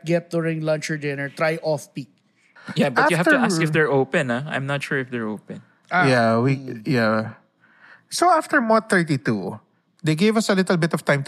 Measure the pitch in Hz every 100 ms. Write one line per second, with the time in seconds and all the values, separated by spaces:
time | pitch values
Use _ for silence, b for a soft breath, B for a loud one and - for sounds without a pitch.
0 | 160 170 170 170 165 160 156 156 - 151
1 | 143 139 139 131 160 165 156 143 - 139
2 | 123 _ _ B B B B - 143 120
3 | 302 160 311 277 233 165 156 160 143 135
4 | 135 175 131 120 151 131 139 143 - 143
5 | 127 120 110 101 - - - _ - 175
6 | 143 127 113 113 131 135 131 117 107 123
7 | 110 110 110 - _ _ b b b b
8 | b - 349 320 - 294 226 220 220 190
9 | 160 139 - 107 92 107 _ _ _ _
10 | 156 156 214 220 214 190 185 175 165 160
11 | - 143